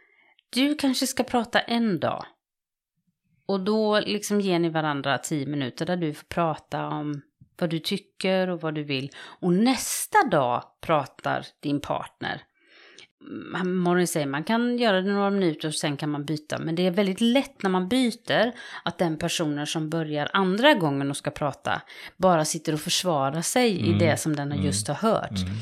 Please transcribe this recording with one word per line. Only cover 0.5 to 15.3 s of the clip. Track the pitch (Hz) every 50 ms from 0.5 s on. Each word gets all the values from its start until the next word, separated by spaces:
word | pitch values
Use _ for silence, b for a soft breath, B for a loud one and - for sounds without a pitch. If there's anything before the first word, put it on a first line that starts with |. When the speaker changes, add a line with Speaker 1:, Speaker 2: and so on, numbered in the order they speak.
| - 240 269 285 294
Speaker 1:
kanske | 302 - 269 247 - 269
ska | 254 - - 233
prata | - - 240 220 233 - 254
en | - - 233 233 233 220 185 147
dag. | 127 113 - - - - _ _ _ _ _ _ _ _ _ _ _ _ _ _ _ _ _ _ _ _ _ _ _
Och | - 196 196
då | 185 208 214 220 220 208 208 214
liksom | - - 208 208 208 - 208 208
ger | 196 190 175 170
ni | 170 165
varandra | 160 160 151 151 143 139 135 139 131
tio | 123 - - 165 147 135
minuter | 139 147 143 135 120 - - 160
där | 175 180
du | 180 170 151 151
får | - -
prata | _ - 175 170 160 147 - - _ - 151 147
om | 147 151 151 147 147 147 143 - _ _ _ - _ _ -
vad | 180 160
du | 165 160
tycker | 156 - 202 185 - _ _ _ - 185 190 185 185 185
och | 180 165
vad | 165 156 156
du | 156 147
vill. | 147 143 131 135 139 B B B B B B
Och | - 180 175
nästa | 185 226 254 262 - - - - - - - - 427 370 240
dag | 180 151 131 123 120 - - - _ _
pratar | - - 165 147 131 - - - - 139 135 131 135 - _ _ -
din | 147 143 143
partner. | - - - - - - _ _ - - - - - B B B B B B B B B B B B B B _ - - - 107 - -
Man, | - 170 185 180 185
Morris | 185 175 175 175 180 175 170
säger, | - 165 143
man | 135 135 147 156
kan | - 220 226 240 240 240
göra | 240 240 220 190 185
det | 185 202
några | 202 202 202
minuter | 196